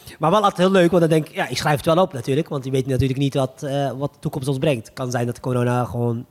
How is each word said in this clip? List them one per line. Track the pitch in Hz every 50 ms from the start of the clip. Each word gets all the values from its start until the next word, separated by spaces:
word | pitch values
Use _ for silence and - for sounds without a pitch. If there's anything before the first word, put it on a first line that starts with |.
| - - - -
maar | 156 160
wel | 185 214 202
altijd | 196 - 170
heel | 180 190
leuk, | 190 185 170 170
want | 190 175
dan | 165 156
denk | 160 160 151 -
ik, | -
ja, | 190 165 135
ik | 127 -
schrijf | - 160 151 -
het | -
wel | 165 160 175
op | 190 180 -
natuurlijk, | 120 - 139 131 151 165 -
want | 156 139 123
je | 131
weet | 135 135 120 135
natuurlijk | 131 123 139 131 131 139
niet | 143 139 135
wat, | 139 131 127 - - 151
eh, | 139 139 143 139 131
wat | 117 131 143 139 -
de | _
toekomst | - 151 - 151 127 143
ons | 139 131
brengt. | 160 160 135 113 -
Het | - -
kan | - 131 123
zijn | 123 120 123
dat | 120 117 -
corona | - 131 123 123 123 123 123 123 123
gewoon | 104 90 120 120 120 117 117 123 -